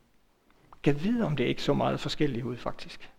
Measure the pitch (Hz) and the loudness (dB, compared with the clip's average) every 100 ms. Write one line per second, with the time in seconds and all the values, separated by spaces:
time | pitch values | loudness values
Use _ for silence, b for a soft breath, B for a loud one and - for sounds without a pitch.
0 | _ _ _ _ _ _ - - 151 143 | _ _ _ _ _ _ -20 -2 2 4
1 | 190 240 175 143 127 135 - 139 131 135 | 2 2 0 2 0 0 2 2 2 0
2 | 143 - 147 117 123 120 120 - - - | -2 0 0 0 -4 -6 -6 -8 -10 -14
3 | - | -16